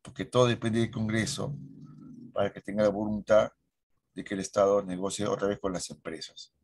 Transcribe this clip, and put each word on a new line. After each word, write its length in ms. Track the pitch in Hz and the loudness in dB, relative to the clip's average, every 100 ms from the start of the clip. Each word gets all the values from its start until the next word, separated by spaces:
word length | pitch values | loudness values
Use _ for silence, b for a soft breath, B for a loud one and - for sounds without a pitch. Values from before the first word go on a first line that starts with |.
porque 240 | - - | -20 -8
todo 220 | 95 123 123 | 0 4 6
depende 320 | 113 117 110 | 4 0 2
del 120 | 117 | 0
Congreso, 640 | - 110 110 101 - 98 98 - - - - - - - | -2 -2 0 0 -2 -6 -6 -12 -18 -20 -18 -18 -18 -10
para 200 | 98 101 | -2 -2
que 100 | 98 | -4
tenga 220 | - 101 | -8 2
la 60 | 107 | 2
voluntad 600 | 101 107 107 - 107 120 _ _ _ _ _ _ | 2 -2 -4 4 4 4 _ _ _ _ _ _
de 100 | - | -14
que 80 | 92 | -6
el 80 | 98 | -6
Estado 420 | 95 104 98 101 | -2 4 4 4
negocie 440 | 98 90 95 92 101 | 0 -4 -4 -2 -2
otra 220 | 101 98 | 0 0
vez 100 | 101 | -2
con 160 | 98 | -4
las 160 | 90 - | -4 -8
empresas. 640 | 73 - 80 - - - _ | -12 -12 -12 -14 -16 -20 _